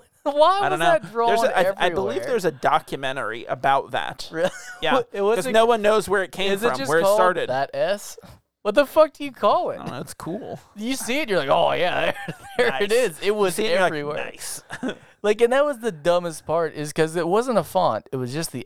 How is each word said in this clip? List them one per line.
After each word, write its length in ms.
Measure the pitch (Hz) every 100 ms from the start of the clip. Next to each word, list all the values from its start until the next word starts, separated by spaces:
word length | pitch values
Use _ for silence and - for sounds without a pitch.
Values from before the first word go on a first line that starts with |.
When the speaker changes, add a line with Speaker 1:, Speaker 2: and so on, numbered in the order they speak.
| -
Speaker 1:
<laughs> 120 | _
why 360 | 294 294 320 392
Speaker 2:
I 60 | 392
don't 100 | 359
Speaker 1:
was 20 |
Speaker 2:
know. 40 | 339
Speaker 1:
that 260 | 320 202
drawn 160 | 226 233
Speaker 2:
There's 140 | -
a, 140 | 175 190 185 196
I, 60 | 175
I 20 |
believe 280 | 170 196 247
Speaker 1:
everywhere? 80 | -
Speaker 2:
there's 180 | 233
a 80 | 165
documentary 920 | 135 135 156 - 143 135 135 107 117 -
about 460 | 120 139 139 -
that. 360 | 120 - - -
Speaker 1:
Really? 200 | 160 185 - - -
Speaker 2:
Yeah. 120 | 156
Speaker 1:
<laughs> 20 | 254
What, 120 | -
it 100 | 202
was 140 | 202 233
Speaker 2:
'Cause 100 | 254
Speaker 1:
a, 60 |
Speaker 2:
no 120 | 220
one 160 | 233 226
knows 280 | 202 214 180
where 140 | 202
it 80 | 170
came 200 | - 196
Speaker 1:
is 100 | 196
it 60 | 233
Speaker 2:
from, 80 | 262
Speaker 1:
just 100 | 269
Speaker 2:
where 80 | 160
it 40 |
Speaker 1:
called 140 | 196 214
Speaker 2:
started. 320 | 185 165 123
Speaker 1:
that 220 | 131 139
S? 460 | 139 165 202 - - - - _ _
What 120 | 208
the 100 | 226
fuck 280 | 277 320 311
do 100 | -
you 80 | 285
call 380 | - 208 330 294
it? 40 |
Speaker 2:
I 100 | -
don't 60 | -
know. 60 | 127
It's 120 | -
cool. 440 | - 160 214 - - _
Speaker 1:
You 220 | 202 226 269
see 240 | 214 277
it, 80 | 294
you're 100 | 175
like, 100 | 139
"Oh, 220 | 165 147
yeah, 400 | 143 175 139 170 -
<laughs> 60 | - - 807 784
there, 100 | -
there 120 | 135
it 80 | 202
Speaker 2:
Nice. 20 |
Speaker 1:
is." 280 | 233 220 156
It 120 | 185
was 220 | 214 190 175
Speaker 2:
You 60 |
see 40 | -
it, 20 |
you're 60 | 185
like, 100 | 175
Speaker 1:
everywhere. 240 | 151 147 -
Speaker 2:
"Nice." 380 | 120 - - - - -
<laughs> 120 | 254 - - _
Speaker 1:
Like, 180 | 208 214
and 120 | 233
that 120 | 269
was 160 | 294 233
the 100 | 226
dumbest 560 | 156 170 175 175 151 -
part, 280 | 165 156
is 180 | 151 151
'cause 240 | 160 160 175
it 100 | 170
wasn't 320 | 208 262 208
a 60 |
font. 420 | 147 - 156 107 -
It 40 | 131
was 160 | 123
just 200 | 147 156
the 120 | 127